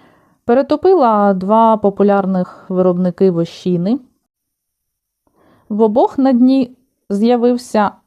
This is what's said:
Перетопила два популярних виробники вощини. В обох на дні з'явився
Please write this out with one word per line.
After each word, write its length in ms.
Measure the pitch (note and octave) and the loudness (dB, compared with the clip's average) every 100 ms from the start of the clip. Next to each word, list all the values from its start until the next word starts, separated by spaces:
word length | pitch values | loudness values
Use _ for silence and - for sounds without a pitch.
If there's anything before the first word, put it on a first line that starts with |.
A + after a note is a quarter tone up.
| _ _ _ _ - | _ _ _ _ -2
Перетопила 880 | B3 C#4 D4+ F#4 F#4 A#3+ G#3 G3+ | -2 0 0 2 2 2 2 0
два 440 | F#3+ F#3+ A3 A3+ A3 | 0 0 2 2 2
популярних 880 | G3+ G3+ G3+ G3+ F#3+ F#3 F3+ - - | -2 0 0 0 -2 -4 -6 -10 -8
виробники 640 | F#3 F#3 F3 F3+ - F#3+ | -2 0 0 -2 0 0
вощини. 680 | E3+ E3+ - F#3 F3 F#3 C#4+ - _ _ _ _ _ _ _ _ _ _ _ _ _ _ _ - | 0 -6 -6 -4 -4 -2 -6 -8 _ _ _ _ _ _ _ _ _ _ _ _ _ _ _ -8
В 120 | G#3 | -2
обох 360 | A3 A3+ G#4 - | 0 0 0 0
на 160 | C4+ | 0
дні 440 | B3 B3+ C4+ B3 - _ _ - | 2 2 2 -2 -8 _ _ -8
з'явився 800 | G3 A3+ A#3+ A#3+ B3 - G#3+ G3+ - | -2 0 0 0 -2 -4 -4 -4 -6